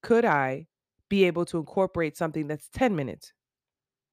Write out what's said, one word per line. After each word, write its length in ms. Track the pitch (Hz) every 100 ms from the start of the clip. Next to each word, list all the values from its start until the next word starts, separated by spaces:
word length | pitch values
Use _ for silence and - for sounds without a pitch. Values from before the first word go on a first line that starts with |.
could 220 | - 226 233
I 420 | 147 131 135 165 _ _ _ _
be 140 | 196 180
able 200 | 165 175
to 120 | 170
incorporate 600 | 147 - 185 170 156 -
something 300 | 165 156 147
that's 220 | 151 -
ten 260 | - 254 175
minutes, 380 | 131 82 - _ _ _ _ _ _ _ _